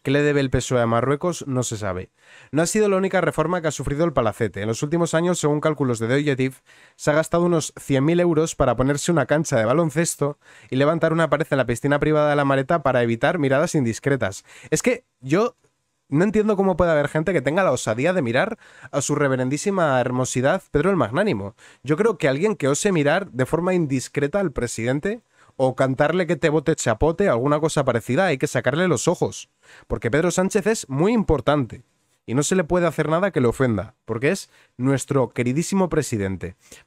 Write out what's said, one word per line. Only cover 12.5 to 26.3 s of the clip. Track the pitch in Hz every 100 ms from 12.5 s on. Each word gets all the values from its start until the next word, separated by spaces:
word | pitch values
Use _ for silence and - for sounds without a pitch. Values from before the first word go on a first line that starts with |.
| 135 131 170
para | 139 123
evitar | 120 117 143 175
miradas | 139 135 170
indiscretas. | 165 117 107 139 135 101 95 - - -
Es | 156
que | 240 233 - _
yo | 131 165 233 - _ _ _ _ _
no | 139
entiendo | 208 214 214
cómo | 196 196 175
puede | 175
haber | 151 143
gente | 156 156
que | 175
tenga | 131 170
la | 185
osadía | 123 - 110 156
de | 185
mirar | 120 123 202 226 - - -
a | 143
su | 135 143
reverendísima | 143 131 127 147 202 196 160 131
hermosidad, | 127 127 127 127 131 190 -
Pedro | 143 170
el | 190
Magnánimo. | 107 135 214 110 98 - - -
Yo | 123 151
creo | 220 190
que | 147
alguien | 139 208
que | 208 131
ose | 143 208
mirar | 180 143 170 190
de | 117
forma | 127 165 175
indiscreta | 185 151 131 - - 143 202
al | 185
presidente | 127 120 - 117 143 202 233 _ _ _ -
o | 131
cantarle | - 131 131 147 180
que | 165